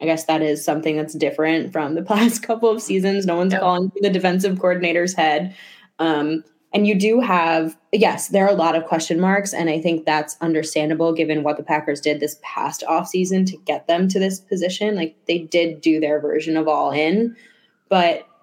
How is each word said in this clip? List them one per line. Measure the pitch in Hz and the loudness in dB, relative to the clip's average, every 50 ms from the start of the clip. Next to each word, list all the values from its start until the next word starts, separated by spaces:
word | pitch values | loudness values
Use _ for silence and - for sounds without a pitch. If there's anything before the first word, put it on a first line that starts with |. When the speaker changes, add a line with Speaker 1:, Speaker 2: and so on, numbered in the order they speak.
Speaker 1:
I | 156 | -2
guess | 160 160 160 - | -2 -2 0 0
that | - 160 156 | 0 0 2
is | 156 151 151 151 - | 2 0 0 0 -2
something | - 151 156 156 160 156 | -2 -2 0 0 -2 -2
that's | 151 151 156 - | -2 -2 -4 -4
different | 151 156 143 - - 156 160 160 160 - - | -2 -2 -2 0 0 0 0 0 0 -2 -4
from | - 165 151 139 156 | -4 -4 -4 -2 -4
the | 165 - | -4 -2
<laughs> | |
past | - 214 208 233 233 226 - - | 0 2 4 4 2 2 0 -4
couple | - 226 226 233 226 | -4 -2 2 2 2
of | 220 233 | 2 0
seasons. | - - 190 190 185 196 196 196 190 | -2 -2 -2 0 0 0 0 0 0
No | 180 170 | 0 0
one's | 170 180 190 190 | 2 2 0 0
Speaker 2:
Yeah. | 190 | 0
Speaker 1:
calling | 190 180 180 180 185 190 | 0 0 0 0 0 -2
for | - - | -2 0
the | - 202 | 0 0
defensive | 185 185 185 185 175 185 196 202 185 185 | 2 2 2 2 2 2 0 0 -2 0
coordinator's | - 180 180 180 180 170 165 170 175 185 185 | 0 0 0 0 0 0 0 0 0 0 0
head. | - 160 156 147 151 180 185 - - - - - - - _ _ - | 0 2 2 2 0 -2 -4 -8 -12 -20 -20 -20 -20 -20 _ _ -2
Um, | 165 165 156 147 147 151 160 160 - _ _ _ _ _ - | 0 0 0 0 0 0 -2 -4 -6 _ _ _ _ _ 0
and | 208 208 | 2 2
you | 208 214 185 | 4 4 4
do | 196 220 226 247 | 2 2 2 2
have, | 240 196 185 175 165 165 165 165 160 160 - - _ _ - | 2 2 2 2 2 2 2 0 0 -2 -6 -10 _ _ 0
yes, | 220 208 175 - - - - | 2 2 2 2 0 -4 0
there | - 196 190 | 2 4 4
are | 202 | 4
a | 202 | 4
lot | 180 165 165 156 | 4 2 2 2
of | 165 165 | 0 -2
question | - 175 160 160 - 170 165 | -2 -2 -2 -2 -2 0 0
marks, | 185 190 196 202 196 196 - | 2 2 2 2 0 -2 -4
and | - 170 165 | -2 -2 -2
I | 151 160 160 | 0 0 0
think | 175 165 160 160 | 0 -2 0 0
that's | 160 151 151 151 - - - | 0 0 0 -2 -4 -8 -6
understandable | 170 165 160 156 156 156 - 156 151 156 160 156 165 165 165 | -2 -2 0 0 -2 -2 -2 -2 0 0 0 0 0 0 0
given | 165 160 151 156 151 143 | 0 0 0 0 0 0
what | 147 147 151 | -2 -2 -4
the | 147 | -2
Packers | - 156 151 151 - 143 143 | -2 -2 -2 -2 -4 -6 -2
did | - 151 147 147 | -2 -2 -2 -2
this | 147 151 - - | -2 -6 -6 -10
past | - - - - - 147 160 - - - | -14 -12 -8 -6 -6 -6 -6 -6 -4 -2
offseason | 160 170 185 - - 185 185 185 190 190 190 185 | -2 -2 -2 -2 -2 -2 0 0 2 2 0 0
to | 185 - - | -2 -4 -6
get | - 147 - - | -6 -6 -4 -2
them | - 170 170 190 190 | -2 0 2 2 2
to | 190 196 | 0 0
this | 190 190 190 - | 0 -2 -2 -6
position. | - - 202 180 170 185 185 - 208 214 208 | -8 -8 -4 -4 -2 -4 -4 -2 -2 -2 -2
Like, | 190 165 156 - _ _ | -2 -4 -6 -8 _ _
they | - 170 170 | -4 -4 -4
did | 165 160 - 175 170 165 156 151 - | -2 -2 0 0 0 0 -2 -2 0
do | 165 156 156 | 0 2 2
their | 156 147 151 151 147 | 2 0 0 0 0
version | 147 151 156 156 160 160 | 0 -2 -2 -2 -2 -2
of | 160 156 156 | 0 0 0
all | 151 147 143 143 | 0 0 0 0
in, | 139 147 156 160 180 214 233 233 233 - - - _ _ _ _ _ _ _ - | 0 0 0 2 2 2 0 0 -4 -8 -18 -20 _ _ _ _ _ _ _ 0
but | 202 185 175 170 165 - - - _ _ | 2 4 4 4 2 0 -6 -14 _ _